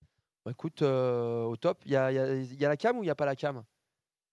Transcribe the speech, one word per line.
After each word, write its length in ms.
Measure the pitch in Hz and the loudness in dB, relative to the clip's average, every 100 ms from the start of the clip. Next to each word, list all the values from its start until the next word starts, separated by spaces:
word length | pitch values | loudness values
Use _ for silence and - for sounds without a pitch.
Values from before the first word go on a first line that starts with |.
| _ _ _ _ - | _ _ _ _ -10
Bah, 60 | |
écoute, 320 | 123 165 - | -8 -8 0
euh, 640 | 147 131 127 120 117 117 117 | 2 4 2 0 0 -2 -4
au 120 | 117 | -2
top. 260 | 170 190 - | -2 -2 0
Il 60 | |
y 40 | 135 | 2
a, 140 | 131 | 2
il 40 | 131 | 2
y 40 | |
a, 160 | 131 135 | 0 -2
il 260 | 131 135 | -4 -2
y 40 | 143 | 0
a 40 | |
la 80 | 147 | 2
cam 220 | 220 247 | 2 0
ou 40 | 185 | -2
il 20 | |
y 40 | |
a 40 | 143 | 0
pas 120 | 143 | 0
la 100 | 139 | -2
cam ? 280 | 147 131 110 _ _ _ _ _ _ | -4 -6 -12 _ _ _ _ _ _